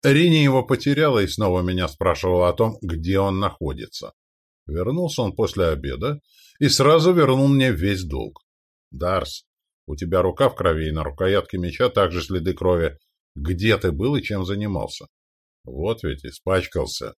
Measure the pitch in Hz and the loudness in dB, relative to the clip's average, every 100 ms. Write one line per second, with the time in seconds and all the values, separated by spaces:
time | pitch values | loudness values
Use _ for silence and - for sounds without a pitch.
0 | 139 139 175 160 143 131 120 131 - 143 | 4 4 6 6 4 4 2 0 0 2
1 | 156 120 95 - 104 90 90 90 90 - | 2 2 0 0 0 0 0 -2 -4 -2
2 | 87 82 92 90 90 87 113 110 90 82 | -2 0 0 2 2 2 -2 -2 -8 -6
3 | 85 95 98 95 101 - 78 62 55 - | -2 0 0 0 -4 -4 -8 -8 -12 -14
4 | 53 _ _ _ _ _ - 78 92 156 | -16 _ _ _ _ _ -10 -4 -2 -2
5 | 175 - 110 76 107 - 85 73 69 65 | -4 -2 -4 -2 -2 0 0 0 -6 -6
6 | 117 147 _ _ _ _ 147 - 139 160 | -6 -6 _ _ _ _ 0 4 6 6
7 | 165 175 143 131 139 139 131 90 95 98 | 6 4 4 4 4 4 4 2 0 -2
8 | 87 69 53 - _ _ _ _ _ 65 | -4 -6 -8 -12 _ _ _ _ _ -6
9 | 85 92 - - _ _ _ _ - 73 | -2 -2 -4 -12 _ _ _ _ -12 -8
10 | 85 90 90 - 135 - 90 78 78 78 | 0 2 2 2 0 2 0 0 -2 -4
11 | 73 69 95 98 - 92 87 80 123 104 | -6 -2 2 2 0 -6 -6 0 0 2
12 | 92 87 80 92 85 85 90 87 80 69 | 0 -2 -4 -4 -2 -2 0 2 0 -4
13 | _ _ _ - 71 87 110 101 92 73 | _ _ _ -8 -6 -2 2 2 0 -2
14 | 117 143 - 104 90 101 104 90 55 - | -2 -2 -4 -6 -4 -4 -4 -4 -6 -10
15 | - _ _ _ _ _ - 64 92 113 | -18 _ _ _ _ _ -16 -6 -4 -4
16 | 80 69 - - - 95 87 87 62 - | -6 -8 -12 -10 -2 -2 0 -6 -6 -8
17 | 60 | -12